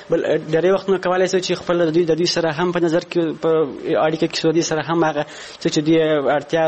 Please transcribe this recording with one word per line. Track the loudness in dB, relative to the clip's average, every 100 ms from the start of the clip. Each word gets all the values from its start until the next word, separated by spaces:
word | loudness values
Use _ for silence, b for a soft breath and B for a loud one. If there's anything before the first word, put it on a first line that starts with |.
| B
بل، | -2
اه، | 0 -2 0
ډېری | 0 2
وختونه | 2 0 -2
کولی | 0 0 2
شو | 0
چې | -2
خپل | -6 -2 0 2
د |
دوی، | 2
د | 2 2
دوی | 0
سره | 0 -2
هم | 0 -2
په | 0
نظر | 0 0
کې، | -2 -2 -2 -2
په | 0 0 0 -4 -2 0 0
اړیکه | 0 -2
کې | 0
شو، | 0
دوی | 0
سره | 0 -4 -2
هم | 0
هغه | 0 -2 -6 B B B
څه | -2
چې | 0
دوی | 2 4 4 2 2 0
اړتیا | 0 0